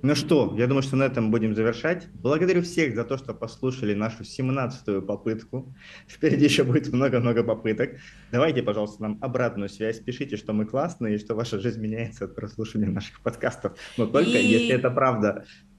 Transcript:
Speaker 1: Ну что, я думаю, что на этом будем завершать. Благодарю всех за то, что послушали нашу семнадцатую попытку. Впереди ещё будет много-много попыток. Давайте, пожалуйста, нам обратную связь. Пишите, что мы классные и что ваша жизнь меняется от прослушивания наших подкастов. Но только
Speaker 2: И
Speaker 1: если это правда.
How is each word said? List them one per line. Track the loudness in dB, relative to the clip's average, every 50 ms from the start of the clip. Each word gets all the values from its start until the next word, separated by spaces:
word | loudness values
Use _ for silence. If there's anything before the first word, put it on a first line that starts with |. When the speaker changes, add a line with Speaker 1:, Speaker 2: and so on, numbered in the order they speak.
| 2
Speaker 1:
Ну | 2 2
что, | 2 2 4 4 4 4 4 2 0
я | 2 2
думаю, | 2 2 0
что | 0 2 2
на | 2
этом | 2 2 0 0 2
будем | 2 2 2 0 0
завершать. | 2 2 0 0 0 -2 -2 -2 -2 -6 -14 -18
Благодарю | -4 0 0 2 2 4 4 4 2
всех | 2 0 0 0 0 0 0
за | -2 -2
то, | -2 -4 -6
что | -4 -10 -8
послушали | -8 -8 -10 -8 -4 -2 -2 -2 0 -2 0 0
нашу | 0 0 -2 -4 -8 -14
семнадцатую | -14 -6 -4 -2 0 0 0 -2 -4 -4 -6 -4 -2 -2 -2
попытку. | -2 -4 -6 -4 -2 -4 -4 -4 -6 -10 -10 -10 -10 -10 -18 -20 -20 -20 -20 -20 -20 _
Впереди | -10 0 2 2 4 6 4
ещё | 4 6 4 4
будет | 4 4 2 2 2
много-много | 0 2 2 4 2 2 2 2 2 2
попыток. | 2 2 0 0 0 -2 0 0 -2 -4 -4 -14 -20 -20 -20 -20 -16 -2
Давайте, | 2 2 4 4 2 2 0
пожалуйста, | 0 0 0 -2 -4 -6 -6
нам | -6 -6 -6 -4
обратную | -6 -4 -2 0 0 0 -2 -4 -8 -8
связь. | -6 -4 -4 -4 -4 -4
Пишите, | -6 -10 -6 -6 -6 -6 -6
что | -8 -4 -2
мы | -2 -2 -2
классные | 0 0 -2 -2 -2 -4 -4 -2 -2 -2
и | -2
что | -2 -4 -4
ваша | -4 -2 -4 -4 -2
жизнь | -2 -2 -4 -2
меняется | -4 -6 -4 -4 -6 -8 -8 -8 -10
от | -10 -8
прослушивания | -10 -12 -12 -8 -8 -8 -6 -2 -2 -2 0
наших | -2 -4 -6 -8 -14 -6
подкастов. | -6 -6 -6 -2 -4 -4 -4 -2 -6 -6 -6 -6 -18 -12 -2 -2
Но | -2
только | 2 4 2 2 4 4 4
Speaker 2:
И | 4
Speaker 1:
если | 6 4 4 4 4 2
это | 2 2 2
правда. | 2 4 2 2 2 4 2 0 0 0 -8 -16 -20 -20 -20 _ -20